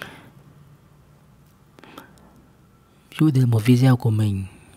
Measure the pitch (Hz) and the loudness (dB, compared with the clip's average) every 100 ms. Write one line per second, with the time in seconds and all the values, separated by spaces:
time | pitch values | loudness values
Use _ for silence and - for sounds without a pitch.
0 | - - - - - - - - _ _ | -20 -20 -20 -20 -20 -20 -20 -20 _ _
1 | _ _ _ _ _ _ _ - - - | _ _ _ _ _ _ _ -20 -20 -20
2 | - - - - _ _ _ _ _ _ | -20 -20 -20 -20 _ _ _ _ _ _
3 | _ - 156 131 123 113 113 123 131 123 | _ -2 0 0 0 0 2 4 4 2
4 | 113 107 107 98 95 - - | 0 -2 -2 -4 -10 -18 -20